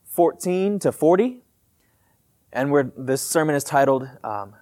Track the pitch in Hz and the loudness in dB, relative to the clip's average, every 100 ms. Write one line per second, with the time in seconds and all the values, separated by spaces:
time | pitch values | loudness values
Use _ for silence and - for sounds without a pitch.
0 | - - 165 - 185 180 190 202 147 - | -8 0 0 0 -4 -2 -2 -2 -4 0
1 | 156 185 247 247 _ _ _ _ _ _ | 2 4 2 -4 _ _ _ _ _ _
2 | _ _ _ _ _ 117 139 143 131 - | _ _ _ _ _ -4 2 2 0 -4
3 | 127 131 - 170 156 143 - 143 139 135 | -4 -4 -2 0 0 0 0 2 2 2
4 | 131 - 117 104 98 107 | -2 -12 -10 -8 -10 -16